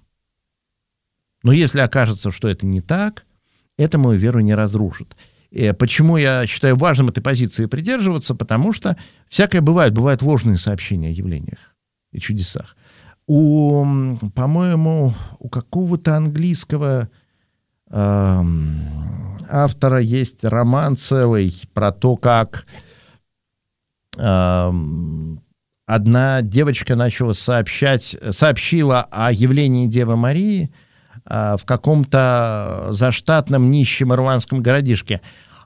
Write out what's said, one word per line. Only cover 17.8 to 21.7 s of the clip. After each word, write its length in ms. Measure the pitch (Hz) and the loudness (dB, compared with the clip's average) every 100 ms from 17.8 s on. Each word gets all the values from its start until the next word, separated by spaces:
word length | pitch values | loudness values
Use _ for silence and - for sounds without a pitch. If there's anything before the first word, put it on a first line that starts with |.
| _ | _
эм, 1500 | 107 101 101 98 92 87 82 78 78 73 76 78 - 95 98 - | -2 0 2 2 2 2 0 -2 -4 -6 -8 -8 -10 -12 -14 -4
автора 500 | 143 143 - 135 131 | 0 0 0 0 2
есть 440 | 113 123 123 - | 0 0 -4 -4
роман 520 | 113 113 120 135 151 135 | -2 0 2 2 0 -2
целый 580 | - 135 120 110 95 85 - | -2 2 2 2 0 -4 -8